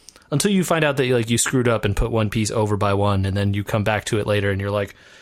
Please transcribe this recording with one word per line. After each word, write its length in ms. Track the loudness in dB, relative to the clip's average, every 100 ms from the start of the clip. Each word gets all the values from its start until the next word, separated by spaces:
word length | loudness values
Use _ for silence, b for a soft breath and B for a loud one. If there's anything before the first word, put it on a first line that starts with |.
| B B B
until 180 | -2 2
you 140 | 2
find 220 | 2 2 2
out 100 | 2
that, 140 | 2
like, 200 | 2 2
you 80 | 0
screwed 300 | 0 0 2
up 160 | 2
and 100 | 0 0
put 120 | 0
one 200 | 0 0
piece 220 | 0 -2
over 260 | -2 -2 0
by 160 | 0
one, 320 | 2 0 0 0
and 100 | 0
then 180 | 0
you 120 | -2 -2
come 180 | -2
back 220 | 0 -2 -2
to 120 | -2
it 80 | 0
later 240 | 0 0
and 120 | -2
you're 100 | -2
like, 240 | -4 -4 B B B